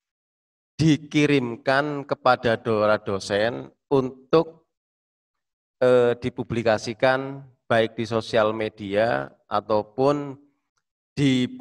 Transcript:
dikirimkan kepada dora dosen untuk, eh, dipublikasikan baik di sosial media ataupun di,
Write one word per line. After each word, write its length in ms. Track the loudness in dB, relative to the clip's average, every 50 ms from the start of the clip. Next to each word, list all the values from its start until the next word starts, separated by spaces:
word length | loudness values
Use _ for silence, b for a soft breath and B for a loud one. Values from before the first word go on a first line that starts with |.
| _ _ _ _ _ _ _ _ _ _ _ _ _ _ _
dikirimkan 1300 | 0 2 2 2 2 -2 -2 0 0 2 4 2 2 0 -2 -6 -6 -2 0 0 0 0 -2 -6 -8 -6
kepada 560 | -8 -8 -2 _ 2 2 2 2 0 -2 0
dora 400 | -2 -2 0 0 2 2 0 0
dosen 720 | -2 -6 -6 -6 -4 -2 -2 0 0 -2 -2 -6 -12 -14 -18 _ _ _
untuk, 800 | 0 0 0 -2 -8 -12 -4 _ 0 0 0 0 -8 _ _ _ _ _ _ _ _ _ _ _ _ _ _ _ _ _ _ _ _ _ _ _ _ _
eh, 360 | 2 4 4 4 4 2 0 -2
dipublikasikan 1200 | -4 -8 -6 -6 -8 -6 -4 -2 2 2 0 0 -2 -6 -4 0 2 2 2 0 -2 -6 -10 -14 -16 -20 _ _ _ _
baik 240 | 0 2 2 0 -2 -6
di 80 | -6
sosial 440 | -4 -4 -4 -4 0 0 2 2 2
media 800 | 0 -2 -6 -8 -8 -8 -8 -4 -2 0 0 0 -2 -4 -6 -8 -14 _ _
ataupun 920 | _ -6 -6 -2 0 -2 -2 -2 -4 _ -2 0 0 0 -2 -4 -10 -14 -16 _ _ _ _ _ _ _ _ _ _ _ _ _ _ _
di, 320 | 0 0 2 2 2 0 -2 -6 -12